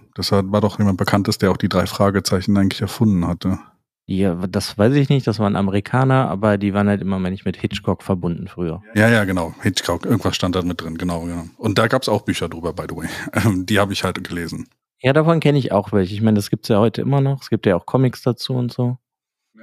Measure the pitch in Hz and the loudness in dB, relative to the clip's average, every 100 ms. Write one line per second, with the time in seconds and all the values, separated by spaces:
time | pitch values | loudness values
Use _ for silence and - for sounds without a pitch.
0 | _ - - 98 95 104 98 - 104 90 | _ -8 0 0 2 2 0 2 0 2
1 | 101 98 95 - 98 90 98 92 92 - | 0 0 0 2 2 2 0 0 0 2
2 | 101 98 - 95 92 101 98 - 101 - | 2 2 0 -2 2 2 2 0 -4 0
3 | 113 92 87 85 95 95 - _ _ _ | 2 2 0 -2 -4 -4 -8 _ _ _
4 | - 95 98 85 92 101 - - 113 143 | -6 0 0 -2 -2 -4 -4 2 4 4
5 | 135 139 123 104 101 104 98 101 - 127 | 2 2 0 0 0 0 0 0 0 0
6 | 131 131 - 98 107 101 101 101 101 101 | 2 2 2 0 2 2 2 2 2 0
7 | 92 95 92 95 95 - 107 101 - 92 | -2 -2 -4 -4 -6 -4 -4 -4 -4 -4
8 | - 92 87 80 87 - 85 87 - 104 | -2 -2 -2 -6 -8 -6 -6 -6 -4 2
9 | 110 117 98 90 82 - 104 - - 85 | 4 4 2 -2 -4 -4 -2 -2 -2 -4
10 | - 107 90 - 90 92 87 82 82 82 | 0 0 0 -2 -2 -2 -2 -4 -8 -6
11 | 87 85 85 85 82 - 110 101 113 131 | -4 -4 -6 -8 -10 -6 -2 0 2 0
12 | - 104 - 87 85 82 82 80 80 82 | 0 -2 -2 -4 -4 -6 -8 -6 -8 -8
13 | 82 - - 104 107 92 92 101 101 95 | -8 -8 -6 0 2 2 2 2 2 0
14 | 95 92 95 87 82 82 - _ _ _ | -4 -4 -8 -8 -8 -10 -12 _ _ _
15 | 127 143 156 165 147 147 120 101 - 104 | 0 2 4 4 4 2 2 0 0 0
16 | 92 104 110 104 - 104 - 104 113 - | 0 2 2 2 0 -4 0 2 2 0
17 | - 139 139 139 - 110 107 87 - 127 | 0 2 2 -2 -4 0 2 0 0 2
18 | 127 - 131 113 - 127 123 - 123 123 | 2 0 -4 -2 -4 -4 -4 -2 -2 -4
19 | _ _ _ _ _ _ | _ _ _ _ _ _